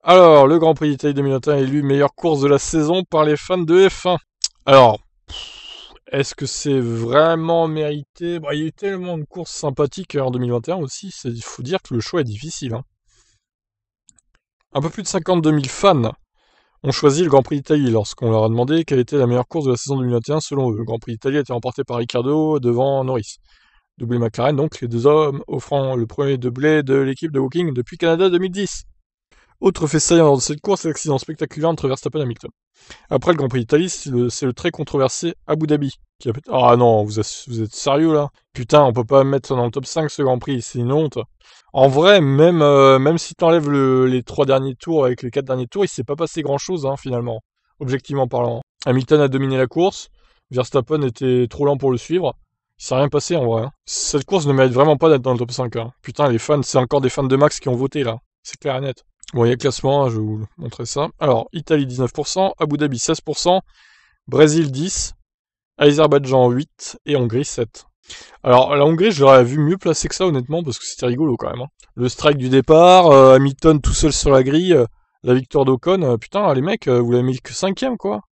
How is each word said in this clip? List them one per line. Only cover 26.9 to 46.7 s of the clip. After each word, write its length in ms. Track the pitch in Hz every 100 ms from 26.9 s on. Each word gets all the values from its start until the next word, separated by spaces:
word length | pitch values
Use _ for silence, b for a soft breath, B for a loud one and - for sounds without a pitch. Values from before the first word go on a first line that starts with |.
l'équipe 360 | 139 135 131 165
de 80 | 139
Woking 340 | 131 165 170
depuis 260 | 123 120 170
Canada 320 | 170 165 185
deux 80 | 175
mille 120 | 190
dix. 360 | 185 196 - - _ _ _ _ _ _ _
Autre 260 | 190 - 151
fait 140 | 156
saillant 240 | - 170
lors 120 | 156 135
de 40 |
cette 180 | - 147
course, 260 | - 190 165
l'accident 320 | 147 156 135
spectaculaire 520 | - 156 156 - 160
entre 160 | 160 135
Verstappen 320 | 135 143 156
et 40 |
Hamilton. 280 | 131 113 - _ _ B B B B
Après 200 | 131 170
le 60 | 160
Grand 100 | 135
Prix 140 | 127
d'Italie, 280 | 113 147 180
c'est 220 | - 151
le, 180 | 123 123
c'est 160 | -
le 80 | 135
très 200 | 123 175
controversé 640 | - 151 143 135 - 170 - -
Abu 220 | 151 156
Dhabi 240 | 147 139 - _ _
qui 100 | 127
a 40 |
fait, 100 | 113 -
ah 240 | 131 123 120
non, 280 | 120 110
vous 160 | 107 107
êtes, 240 | 107 - -
vous 160 | 113
êtes 100 | 107
sérieux 400 | - 143 143 160
là ? 180 | 151 143 _ _
Putain, 280 | - 117 151
on 100 | 139
peut 120 | 120
pas 180 | 117 139
mettre 260 | 135 139 -
ça 60 |
dans 100 | 131
le 60 | 120
top 160 | 139 131
cinq, 240 | 165 151
ce 120 | -
Grand 180 | 139 127
Prix, 220 | 143 131
c'est 180 | - 123
une 100 | 120
honte. 280 | 143 156 123 107 _ b b b
En 140 | - 135
vrai, 340 | 131 180 202
même, 400 | 143 135 165 175
euh, 380 | 147 143 135 131
même 200 | 135 165
si 180 | - -
t'enlèves 340 | 170 170 143
le, 360 | 143 135 131 127
les 180 | 127
trois 220 | 120 - 139
derniers 280 | 135 135
tours 300 | 123 - 160
avec 180 | 127 123
les 80 | 123
quatre 140 | 143
derniers 240 | 135 127 123
tours, 160 | 202
il 40 | 190
s'est 140 | -
pas 140 | 123 147
passé 260 | 165 170
grand 160 | 143 139
chose, 260 | -